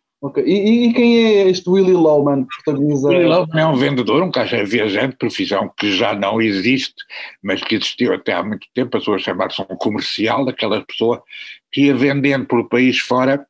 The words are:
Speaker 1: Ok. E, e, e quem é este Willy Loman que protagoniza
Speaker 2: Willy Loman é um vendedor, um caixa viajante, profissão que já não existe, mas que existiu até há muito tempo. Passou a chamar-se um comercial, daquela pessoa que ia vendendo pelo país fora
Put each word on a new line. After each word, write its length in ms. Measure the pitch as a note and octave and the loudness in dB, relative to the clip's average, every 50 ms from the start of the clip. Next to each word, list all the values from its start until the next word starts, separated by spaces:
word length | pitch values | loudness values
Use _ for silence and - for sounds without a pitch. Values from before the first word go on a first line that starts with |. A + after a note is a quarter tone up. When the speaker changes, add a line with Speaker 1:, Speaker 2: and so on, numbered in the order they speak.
| _ _ _ _ | _ _ _ _
Speaker 1:
Ok. 220 | - C#3 - C#3+ A#2+ | -10 -6 -4 -2 0
E, 80 | C3+ | 0
e, 360 | F3+ G#3 G3 G#3+ A3+ A#3+ A#3+ | 2 2 2 2 4 4 2
e 60 | A3+ A#3 | 2 2
quem 320 | B3+ A#3 A#3+ A#3 A#3 A3+ | 2 4 4 4 4 4
é 240 | A3+ G#3+ G3+ G3 F#3 | 4 4 4 4 2
este 200 | F3+ F#3 - F3+ | 2 0 0 0
Willy 220 | F#3 G3 F#3+ F#3 | 2 4 4 4
Loman 540 | F#3 F3 D#3+ D3+ D3+ D3 C#3+ C#3+ C#3+ C3+ B2+ | 4 4 4 4 4 4 4 2 0 0 -2
que 180 | - - - - | -4 -8 -8 -4
protagoniza 460 | D#3 C#3+ C3+ C#3+ D3+ D3 C3+ C3 C#3+ | -4 -2 0 0 0 0 0 2 2
Speaker 2:
Willy 160 | C#3 C3+ E3+ | 2 4 4
Loman 340 | E3 D#3+ F3+ F3 D#3+ D#3+ D#3+ | 4 2 2 0 0 0 0
é 60 | D#3+ | 2
um 80 | D#3+ D3 | 2 2
vendedor, 480 | B2 B2 C#3+ C#3 B2+ A#2 G2 A2 D3+ F#3 | 2 0 0 0 -2 0 0 2 0 0
um 80 | F3+ | 0
caixa 320 | - B2+ A2+ - A#2+ A2+ G#2 | -2 -2 -2 -2 -2 -2 -2
viajante, 520 | G2 A2+ A#2 G#2 G#2+ F#2+ G#2 B2 C3+ B2+ | -2 -2 0 0 0 0 0 -2 -2 -4
profissão 540 | - B2+ A2+ - - F#2+ E2+ G2+ F#2+ G#2 F#2 - | -4 -6 -6 -4 -4 -4 -2 -2 -2 -4 -4 -6
que 140 | - G#2 G#2 | -4 -2 -2
já 240 | G2 F#2+ A#2 G#2 G#2+ | 0 0 0 -2 -2
não 260 | G2+ G2 G2 G#2+ A2+ | -2 -2 -2 0 0
existe, 540 | A2+ A2 G2 F#2+ F#2 A#2+ C3+ B2+ - - _ - - - - - - - - _ - | 0 0 0 0 0 0 0 0 -2 -6 _ -16 -20 -18 -18 -18 -16 -18 -16 _ -6
mas 180 | G2 F#2+ - | -4 -4 -4
que 140 | - - A2+ | -4 -4 -4
existiu 380 | G#2 - - - - B2+ A#2 - | -2 -4 -4 -4 -2 -2 -2 -2
até 200 | - - - G2 | -2 -4 -4 -4
há 100 | F2 F2 | -4 -4
muito 220 | G#2+ G#2+ - - - - | -6 -8 -10 -10 -8 -6
tempo. 180 | B2 B2+ A#2 | -4 -4 -2
Passou 220 | - G#2 - G#2 G#2 | -4 -4 -2 -2 -2
a 60 | F#2 | -2
chamar-se 420 | - - F2 F2+ F#2 - - - | -2 -4 -4 -4 -4 -4 -6 -8
um 140 | F#2+ - F#2+ | -10 -10 -8
comercial, 680 | F#2 - A2 G#2 G#2 - - - - G#2 A2 A#2 A#2 C#3 | -4 -4 -4 -4 -4 -6 -6 -4 -2 -2 -2 0 0 -2
daquela 380 | B2+ - - - G#2+ G#2 G#2 - | -2 -4 -4 -2 -2 -2 -4 -6
pessoa 380 | - - - A2+ A#2 A#2+ - - _ - - - - - - _ _ | -6 -4 -2 0 0 0 -2 -6 _ -20 -20 -18 -20 -20 -20 _ _
que 100 | - C#3 | 0 2
ia 120 | C#3 C#3+ C3+ | 4 4 4
vendendo 540 | A#2 C3+ C#3+ C#3 C#3+ C3 C#3+ C#3 C3 - | 2 2 0 0 0 0 0 0 0 -2
pelo 200 | - A#2+ A#2+ A2+ | 0 0 0 0
país 300 | - - B2 B2+ B2+ A#2 | 2 2 2 2 2 2
fora 480 | - - - A#2+ B2+ B2+ C3+ C#3 C#3+ C#3+ | 0 -2 0 0 0 2 2 0 -2 -4